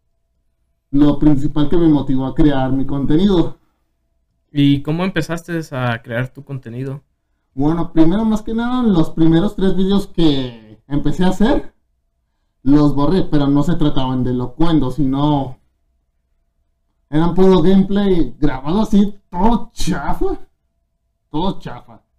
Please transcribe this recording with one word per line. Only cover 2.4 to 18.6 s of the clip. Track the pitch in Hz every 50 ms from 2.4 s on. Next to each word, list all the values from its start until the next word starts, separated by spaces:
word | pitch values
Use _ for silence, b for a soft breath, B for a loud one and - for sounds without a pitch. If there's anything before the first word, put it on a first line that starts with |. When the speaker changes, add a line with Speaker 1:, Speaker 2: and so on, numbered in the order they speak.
| 147 147 143 131 131 131 131
Speaker 1:
mi | 135 135
contenido. | 131 135 139 135 123 147 160 190 208 190 165 156 - - _ _ _ _ _ _ _ _ _ _ _ _ _ _ _ _ _ _ _
Speaker 2:
¿Y | - 143 143 139 143 143 143
cómo | 151 156 170 180
empezaste | 196 190 170 151 - 165 170 - - 170 165 160 -
a | 147 127 127 123 117 113 -
crear | 127 117 117 131 131 -
tu | 139 139
contenido? | - 139 127 - 113 117 123 135 135 135 147 _ _ _ _ _ _ _ _ _ _ -
Speaker 1:
Bueno, | 135 135 151 165 170 160 - -
primero, | 165 160 160 185 214 226
más | 220 214 208
que | - 233 226
nada, | 226 233 240 254 254 247
los | 226 190 165 156 -
primeros | - - 160 160 165 165 190 208 -
tres | - 190 190 175
videos | 185 190 190 202 196 - -
que | - - 165 151 143 135 131 123 117 113 110 107 110 - _ -
empecé | 143 139 139 147 - - 180
a | 185
hacer, | 190 - 202 247 302 285 - - _ _ _ _ _ _ _ _ _ _ _ _ _ _ _ _ _ _ -
los | 131 143 151 147 143 131
borré, | 143 143 151 185 190 -
pero | - - 147 143 139
no | 143 143 143
se | 175 170
trataban | 170 151 147 139 143 131 127 127 127 123
de | 127 127
locuendo, | 123 123 - - - 160 170 160 147 131 127
sino | 127 - 143 131 135 139 147 151 147 143 135 131 - _ _ _ _ _ _ _ _ _ _ _ _ _ _ _ _ _ _ _ _ _ _ _ _ _ _ _ _ _ _ -
eran | 147 156 165 175 156
puro | 190 185 190 190 175
gameplay | 151 185 196 196 190 - 196 202 202 196 185 170 143 - - -
grabado | 143 - 131 131